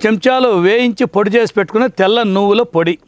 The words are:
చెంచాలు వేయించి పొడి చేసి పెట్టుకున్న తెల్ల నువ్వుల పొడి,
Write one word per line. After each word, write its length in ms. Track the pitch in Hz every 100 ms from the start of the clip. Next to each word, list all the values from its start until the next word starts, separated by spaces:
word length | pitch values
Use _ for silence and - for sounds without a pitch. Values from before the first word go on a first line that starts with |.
| 220
చెంచాలు 440 | 220 262 254 254 190 180
వేయించి 380 | 233 247 202 254 202
పొడి 160 | 208 226
చేసి 180 | 220 208
పెట్టుకున్న 300 | 190 220 254 -
తెల్ల 240 | 190 233 214 190
నువ్వుల 260 | 202 202 240 165
పొడి, 200 | 170 170